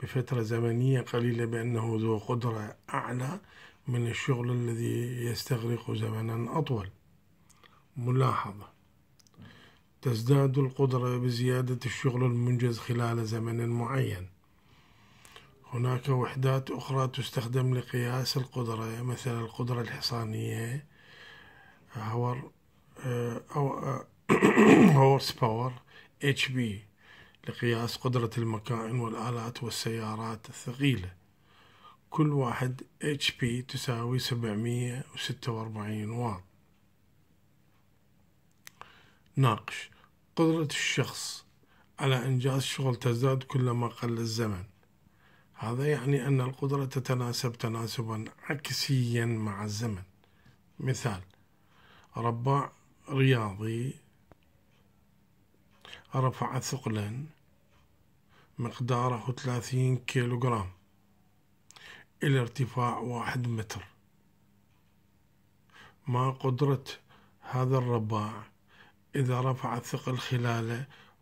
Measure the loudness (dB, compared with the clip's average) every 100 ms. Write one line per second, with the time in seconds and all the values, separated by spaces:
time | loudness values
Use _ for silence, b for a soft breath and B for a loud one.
0 | -6 -4 -2 -2 -2 0 0 2 2 2
1 | 0 0 0 0 0 -2 -2 0 0 0
2 | 2 0 0 -2 0 -2 -6 -12 -6 -4
3 | -2 -4 -4 -6 B B B B -4 -2
4 | 0 -2 0 0 0 0 0 -2 -2 -2
5 | -2 -4 -4 -4 -2 -2 0 -4 -2 -2
6 | -2 -2 -2 -2 -2 -2 0 -2 -4 -12
7 | _ _ _ _ B B B B B -6
8 | 0 4 4 2 -4 -8 -16 _ _ _
9 | _ _ -20 -20 B B B B B _
10 | -2 0 4 4 6 4 2 4 2 4
11 | 2 0 0 2 2 2 0 -2 -4 0
12 | 0 2 2 4 2 2 2 0 -2 0
13 | 0 0 -2 -2 -2 -2 0 0 0 0
14 | 0 -2 -10 -16 _ B B B B B
15 | B B B B B B -8 -2 0 0
16 | 2 0 0 0 2 2 -2 -6 -2 0
17 | 0 -2 -4 -4 -2 0 2 0 -2 -4
18 | -2 -2 -2 -2 -4 -4 -4 -4 -4 -6
19 | -6 -4 -4 -4 -6 -4 -2 -2 -4 -6
20 | -4 -4 -4 -4 -4 -4 -4 -6 -8 B
21 | B B B B B B B B B -8
22 | -4 -2 -2 -4 -10 _ _ _ _ -10
23 | -4 -2 -4 -6 -6 -2 0 -2 -4 -4
24 | -8 -6 2 6 8 10 12 12 12 12
25 | 10 8 2 0 0 2 -2 -4 -16 B
26 | B -4 0 0 0 0 -2 -4 -12 _
27 | B B B B -12 -2 0 0 -2 -2
28 | -2 0 0 -2 -2 -2 -4 -4 -2 -2
29 | -2 -4 -4 -4 -6 -6 -6 -4 -4 -4
30 | -4 -6 -6 -8 -12 -12 -10 0 2 2
31 | -2 -12 _ _ B B B B B B
32 | -6 0 2 4 0 0 -2 -4 -12 -6
33 | -4 0 -2 0 -2 -2 -4 -6 -2 -2
34 | 0 -2 0 -2 -2 -2 0 0 -2 -6
35 | -10 -8 -8 -6 -4 -4 -4 -6 -4 -4
36 | -4 -2 -4 -4 -12 _ _ _ _ _
37 | _ _ _ _ _ _ _ _ _ _
38 | _ _ _ _ _ _ -20 -20 B B
39 | B B B 2 4 4 -4 -12 -14 B
40 | B _ _ 2 4 4 0 -2 -2 0
41 | -2 -4 -10 -10 -16 _ b b b -2
42 | 0 2 2 0 2 0 -2 -2 -2 0
43 | 0 2 2 0 -2 0 2 0 -2 -4
44 | -4 -2 -2 -2 -2 -2 -8 -18 _ _
45 | _ b b b b -10 -4 0 0 2
46 | 2 2 4 2 0 -2 -2 0 -2 -2
47 | 0 0 0 -2 -2 -2 -4 -2 -4 -4
48 | -4 -4 -6 -10 -6 -4 -4 -4 0 2
49 | 2 2 2 0 -2 -4 -6 -4 -4 -4
50 | -10 _ b b b b _ -6 -4 -2
51 | -2 -4 -10 b b b b b b b
52 | b -4 -2 0 2 2 0 -8 _ _
53 | -4 4 4 4 2 -4 -4 -4 -6 -8
54 | _ _ _ -20 _ _ _ _ _ _
55 | _ _ _ _ _ _ _ B B B
56 | B 0 0 0 -2 -2 -4 -4 -2 -2
57 | -2 -6 -10 -14 _ _ _ _ _ _
58 | _ _ _ b b -8 -8 -4 0 2
59 | 2 0 -4 -6 -4 -4 -2 0 2 0
60 | 0 -2 0 0 0 0 -4 -10 _ _
61 | _ _ _ _ _ _ _ B B B
62 | B -2 2 2 2 -2 -4 0 -2 -2
63 | -4 -4 -4 -2 -2 -2 -4 -10 -12 _
64 | _ _ _ _ _ _ _ _ _ _
65 | _ _ _ _ _ _ _ B B B
66 | -2 2 2 0 0 2 2 2 -2 -16
67 | _ B B B -6 -2 2 2 2 0
68 | 0 -2 -4 -8 -14 _ _ B B B
69 | _ -2 0 2 0 -2 -4 -4 -6 -6
70 | -4 -4 -2 0 0 0 -2 -4 -8 B
71 | B B